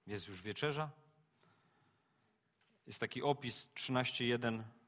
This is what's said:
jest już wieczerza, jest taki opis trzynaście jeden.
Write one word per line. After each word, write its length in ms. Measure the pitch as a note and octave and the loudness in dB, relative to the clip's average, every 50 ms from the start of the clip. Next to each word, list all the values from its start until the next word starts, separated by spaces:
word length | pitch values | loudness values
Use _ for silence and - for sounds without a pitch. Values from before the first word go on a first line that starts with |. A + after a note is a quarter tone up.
| - - | -10 -6
jest 200 | G#2 G#2 F#2 - | -4 -4 -4 -4
już 140 | G2+ F2+ | -8 -8
wieczerza, 480 | F2+ G#2+ G2+ - - D3+ C#3+ C#3+ D#3 D3+ C#3 - - - _ _ _ _ _ _ _ - _ _ _ _ _ _ _ _ _ _ _ _ _ _ _ _ _ _ _ _ _ _ _ _ _ _ - - | -6 -6 -4 0 0 0 0 0 -2 -4 -6 -12 -20 -20 _ _ _ _ _ _ _ -20 _ _ _ _ _ _ _ _ _ _ _ _ _ _ _ _ _ _ _ _ _ _ _ _ _ _ -14 -8
jest 120 | A2+ - | -4 -2
taki 220 | - A2 - B2+ | -2 -2 -2 2
opis 480 | A#2+ C#3+ C#3+ C3+ - B2 A2+ - - - - | 4 4 4 4 2 -2 -2 -2 -4 -6 -8
trzynaście 520 | - - - C3 B2+ B2+ A#2+ - - B2+ | -6 -2 2 2 4 4 2 0 0 2
jeden. 380 | A#2+ A#2+ A#2 A#2+ A#2 A2+ A2 A2 A2 - - _ | 4 4 4 4 2 0 0 -4 -8 -12 -18 _